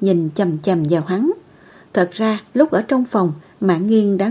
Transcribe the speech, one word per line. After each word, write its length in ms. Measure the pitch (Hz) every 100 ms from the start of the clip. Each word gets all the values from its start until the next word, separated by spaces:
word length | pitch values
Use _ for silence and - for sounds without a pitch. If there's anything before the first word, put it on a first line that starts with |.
nhìn 280 | 196 175 160 151
chằm 220 | 190 156
chằm 260 | 190 175 151
vào 120 | 170
hắn. 300 | 156 185 294 415 - _ - - -
Thật 160 | - 180
ra, 300 | - 220 208 -
lúc 180 | 240 311
ở 100 | 247
trong 240 | 226 262 247
phòng, 260 | 214 175 151 - -
Mạn 260 | 190 165 202
Nghiên 300 | 220 208 190
đã 120 | 202